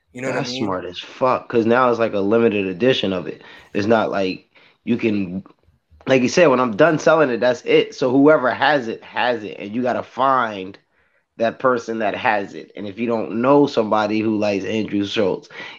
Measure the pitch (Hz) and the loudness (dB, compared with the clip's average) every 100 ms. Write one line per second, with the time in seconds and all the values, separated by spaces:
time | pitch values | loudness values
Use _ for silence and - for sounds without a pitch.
0 | _ 123 131 127 127 127 107 92 87 87 | _ -10 -6 -4 -6 -6 -4 -6 -8 -12
1 | - - 127 101 - 120 110 120 127 113 | -16 -2 0 0 -2 0 2 4 4 2
2 | 110 101 98 117 117 104 95 90 123 127 | 0 0 0 2 2 2 -2 0 0 2
3 | 98 92 76 - - - - 104 101 113 | 0 -2 -6 -12 -18 -20 -8 -2 2 2
4 | 80 90 92 - _ _ _ _ - 117 | 0 -2 -4 -6 _ _ _ _ -4 -2
5 | 113 104 92 92 - _ _ _ _ - | 0 -2 -4 -8 -12 _ _ _ _ -8
6 | - 170 - - 160 127 127 101 160 151 | 0 2 2 4 4 4 2 4 2 4
7 | 165 160 143 117 123 120 - 151 - - | 2 4 2 2 0 0 2 2 2 -2
8 | 131 135 143 156 123 101 135 147 113 95 | 0 4 6 4 2 0 0 0 -2 -10
9 | - 110 120 117 101 - 101 113 123 107 | -8 -4 -2 -2 -6 -12 -8 -4 -4 -4
10 | - - 135 131 113 101 92 98 _ _ | -6 -2 0 0 -2 -6 -12 -16 _ _
11 | _ _ _ - 113 - 131 123 113 113 | _ _ _ -4 -4 0 0 0 -2 -4
12 | 104 92 120 104 95 78 - - 101 95 | -4 -2 -2 -2 -4 -12 -16 -12 -12 -6
13 | 117 117 76 107 127 147 139 123 107 107 | -4 -4 -4 -2 2 4 4 0 0 0
14 | 104 110 110 107 104 98 95 110 101 101 | 0 0 0 0 -2 -2 -4 -4 -2 -4
15 | 101 113 95 - - - - | -2 -2 -2 -2 -8 -18 -18